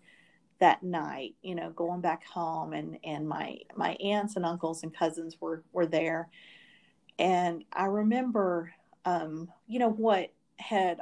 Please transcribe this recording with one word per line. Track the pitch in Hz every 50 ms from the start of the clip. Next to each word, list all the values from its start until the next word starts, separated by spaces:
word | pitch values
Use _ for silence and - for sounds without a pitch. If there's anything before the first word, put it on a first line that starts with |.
| _ - - - - _ _ _ _ _ _ -
that | 185 160 - - 185
night, | 185 175 160 147 147 131 135 131 - - _
you | - 185 175
know, | 170 165 165
going | 165 175 170 175 175 180
back | 175 170 160 160 -
home, | - - 175 170 165 165 160 156 156
and, | 156 151 156 160 160 - -
and | 160 151 147 151
my, | 156 - 151 151 - - - - - -
my | - 165 170 -
aunts | - 196 202 208 208 208 214 -
and | 190 175
uncles | 165 170 175 165 160 165 165 -
and | 165 -
cousins | - 170 160 160 165 165 165 - -
were, | 165 165 165 165 - _ -
were | 180 170
there. | 160 165 160 165 160 165 165 170 - - - - - - - - - - _ _ _ _ _ _ _ - -
And | 175 185 185 180 180 170 170 156 - - -
I | - 190
remember, | 196 202 214 214 214 240 254 254 247 220 208 190 185 175 170 170 170 - _ _ _ - _ -
um, | 185 180 165 160 156 156 160 170 175 - _ _
you | - 220 247
know, | 240 220
what | 214 220 220 226 202 185 170 - _ _ _ _ _
had | - - - 220 196 185 180 170 -